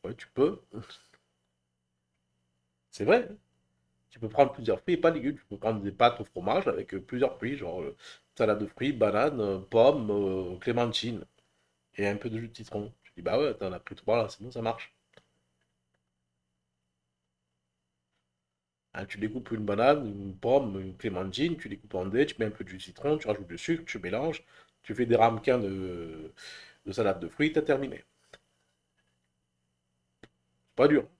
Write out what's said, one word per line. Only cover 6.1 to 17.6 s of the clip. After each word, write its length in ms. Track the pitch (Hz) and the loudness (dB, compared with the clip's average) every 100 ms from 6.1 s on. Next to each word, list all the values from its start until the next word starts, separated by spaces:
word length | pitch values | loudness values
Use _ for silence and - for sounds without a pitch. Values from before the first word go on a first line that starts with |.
| - | 4
au 40 | |
fromage 420 | 107 92 92 156 196 | -10 -6 0 0 0
avec, 280 | - - | -4 -6
euh, 60 | 95 | -10
plusieurs 360 | - 123 127 - | -8 0 0 0
fruits, 200 | 113 139 | -6 -6
genre, 240 | 87 90 | -6 -6
euh, 140 | 71 - - - _ - | -8 -12 -20 -20 _ 0
salade 220 | 110 104 | 2 2
de 80 | 101 | -2
fruits, 260 | - 135 | -4 -4
banane, 480 | 127 107 104 147 131 | 2 2 4 2 0
euh, 180 | 104 95 | -2 -2
pomme, 500 | 95 113 127 147 107 | 2 6 8 6 0
euh, 460 | 101 98 95 90 90 | 0 0 -2 -4 -4
clémentine. 680 | - 117 120 - 117 107 - _ _ _ _ _ _ - | -2 0 0 -2 -4 -8 -12 _ _ _ _ _ _ -4
Et 120 | 101 | -2
un 80 | 104 | -2
peu 140 | 120 | -6
de 80 | 113 | -8
jus 100 | 117 | -10
de 80 | - | -14
citron. 360 | 107 104 104 - _ | -10 -8 -8 -14 _
Je 60 | - | -4
dis, 40 | |
bah 140 | 87 113 | 0 2
ouais, 160 | 147 | 0
t'en 160 | 107 95 | -2 -6
as 60 | 90 | -8
pris 160 | - | -12
trois 220 | - - 117 | -8 0 2
là, 80 | 107 | 0
c'est 140 | - | -6
bon, 80 | 113 | -12
ça 120 | 120 | -4
marche. 300 | 113 113 - _ _ - _ _ _ _ _ _ _ _ _ _ _ _ _ _ _ _ _ _ _ _ _ _ _ _ | -4 -4 -12 _ _ -20 _ _ _ _ _ _ _ _ _ _ _ _ _ _ _ _ _ _ _ _ _ _ _ _